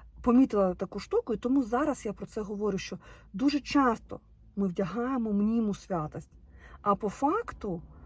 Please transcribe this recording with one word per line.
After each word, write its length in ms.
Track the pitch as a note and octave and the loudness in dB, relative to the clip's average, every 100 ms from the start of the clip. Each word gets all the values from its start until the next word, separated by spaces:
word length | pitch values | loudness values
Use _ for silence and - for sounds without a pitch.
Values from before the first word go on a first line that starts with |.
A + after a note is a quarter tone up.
| - - | -20 -2
помітила 520 | B3 A#3+ C4+ G#3 F#3+ | 4 6 6 4 2
таку 240 | F3 F#3+ G3+ | 0 -6 -8
штуку, 360 | - G#4+ - | -2 -2 0
і 20 | G#3+ | -2
тому 260 | A#3+ C#4 | 2 2
зараз 440 | A3 A#3+ D#4 B3+ A3 | 2 0 0 -2 -6
я 60 | |
про 140 | G3 G3+ | -8 -8
це 140 | - | -8
говорю, 380 | G3+ G#3 G#3 F#3+ | -6 -4 -2 -2
що 200 | - F#3 - - - | -6 -12 -14 -20 -16
дуже 280 | F#3 C#4+ C#4+ | -2 0 0
часто 600 | - C#4+ B3+ A3 - - - - - - | 0 4 4 2 -4 -14 -14 -20 -12 -2
ми 100 | G3 | -2
вдягаємо 680 | F3 F#3+ G3+ A#3+ C4+ A3 | -2 -4 -2 -2 -2 0
мніму 420 | G3+ G#3 A3+ G#3+ | 2 2 2 0
святость. 560 | F#3+ - F3+ D3+ - - - - - - - | -2 -4 -4 -4 -8 -14 -20 -20 -20 -20 -4
А 120 | G#3 | 0
по 140 | G3 G#3 | 0 0
факту, 760 | - C#4 G4+ A#4+ - G#3 E3+ - - | 0 0 0 -2 -8 -8 -8 -10 -20